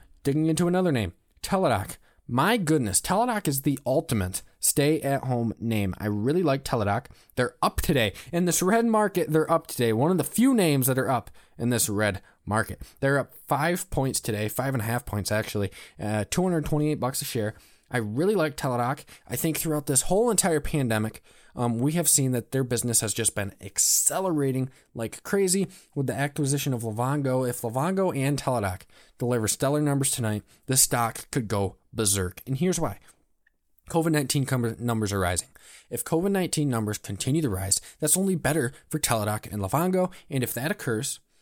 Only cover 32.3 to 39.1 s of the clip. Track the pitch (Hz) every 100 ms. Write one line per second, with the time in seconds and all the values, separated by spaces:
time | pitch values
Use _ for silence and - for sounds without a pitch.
32.3 | - - 131 180 175 131 98 - _ _
33.3 | _ _ _ _ _ - 170 165 151 147
34.3 | 147 131 127 117 113 120 113 104 101 90
35.3 | 90 - - - - _ 117 - 165 196
36.3 | 196 175 - 147 117 104 107 - 101 -
37.3 | 156 147 92 98 - - - 151 180 190
38.3 | 180 127 151 120 - _ 156 -